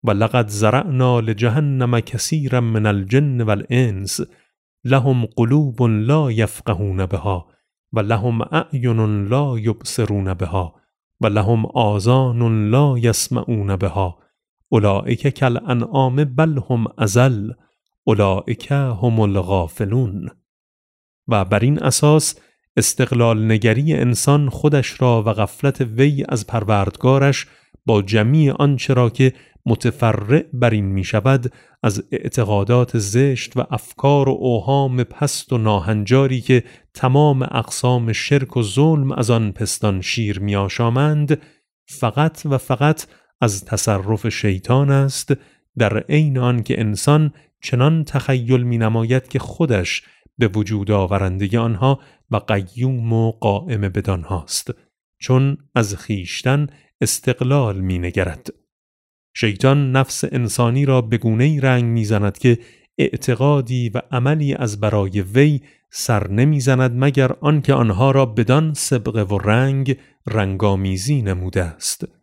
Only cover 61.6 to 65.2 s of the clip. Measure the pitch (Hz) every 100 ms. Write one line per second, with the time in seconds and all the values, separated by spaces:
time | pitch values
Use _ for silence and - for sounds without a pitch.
61.6 | 131 123 117 117 104 107 101 - 127 117
62.6 | - _ _ - 135 127 - 117 139 143
63.6 | 120 127 120 117 - 131 127 156 143 -
64.6 | 120 104 107 104 98 101